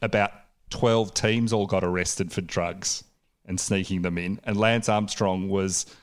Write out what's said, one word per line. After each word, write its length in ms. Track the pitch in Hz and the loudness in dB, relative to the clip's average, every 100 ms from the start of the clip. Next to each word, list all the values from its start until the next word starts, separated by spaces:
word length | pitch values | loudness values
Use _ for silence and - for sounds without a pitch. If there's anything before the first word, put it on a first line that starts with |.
about 300 | 110 104 101 - - _ - | -2 2 0 -2 -20 _ -14
twelve 440 | - 120 113 104 | 0 4 4 2
teams 380 | - 113 117 117 | 0 2 2 2
all 140 | 110 95 | 0 2
got 180 | 95 | 0
arrested 480 | 90 90 87 - 90 | 2 0 -2 -2 -4
for 80 | - | -4
drugs 640 | 90 - 87 90 - - - _ _ _ - | -4 -2 -2 -4 -6 -6 -8 _ _ _ -8
and 120 | 92 | -6
sneaking 440 | - 98 92 95 | 0 -2 0 -2
them 160 | 87 87 | -2 -2
in. 200 | 87 101 | -4 -6
And 120 | 110 104 | -4 2
Lance 320 | 110 117 113 | 2 2 2
Armstrong 600 | 107 104 - 101 92 98 | 0 0 0 0 0 0
was 380 | 98 95 90 - - | 0 0 -2 -6 -12